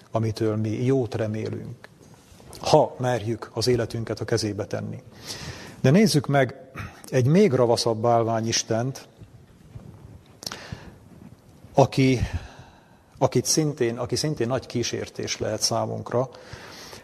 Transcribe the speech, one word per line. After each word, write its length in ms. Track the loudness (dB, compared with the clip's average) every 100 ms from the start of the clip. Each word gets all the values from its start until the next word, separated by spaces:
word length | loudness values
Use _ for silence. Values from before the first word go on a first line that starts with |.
| -6
amitől 460 | -2 -2 0 0 0
mi 280 | -2 0
jót 300 | 2 2 0
remélünk. 760 | -2 -4 -4 -6 -8 -10 -14 -20 -20 -20 -20 -20 -20 -20 -10
Ha 340 | 4 4 4 0
merjük 520 | -2 -2 -2 -6 -6
az 140 | -2 0
életünket 540 | 0 0 -4 -6 -6
a 40 |
kezébe 400 | -2 -2 -2 -4
tenni. 380 | -6 -6 -8 -10 -16 -18 -16 -14 -14 -14 -16 0
De 100 | 4
nézzük 360 | 6 6 4 2
meg 340 | 2 2 -2 -16 -16 -16 -16 -2
egy 180 | 2 4
még 260 | 6 6
ravaszabb 460 | 6 4 4 2 2
bálványistent, 1120 | 4 4 4 0 0 -2 0 -2 -2 -6 -14 -20 -20 -20 -20 -20 -20 -20 -18 -20 -20 -20 -20 -16 -14 -14 -14 -16 -16 -20 -20 -20 -20 -20 -20 -20 -2
aki, 460 | 2 4 4 4 2 0 -4 -10 -20 -20 -20 _ _ _ -2
akit 260 | 0 2
szintén, 540 | 0 2 0 0 -2 -2
aki 180 | -4 -4
szintén 320 | -2 -2 -2
nagy 180 | -2 -4
kísértés 720 | -4 -4 -4 -8 -8 -8 -6
lehet 220 | -4 -2
számunkra, 680 | -2 -2 -2 -6 -4 -2 -2 -6 -18 -18 -18 -18 -18 -20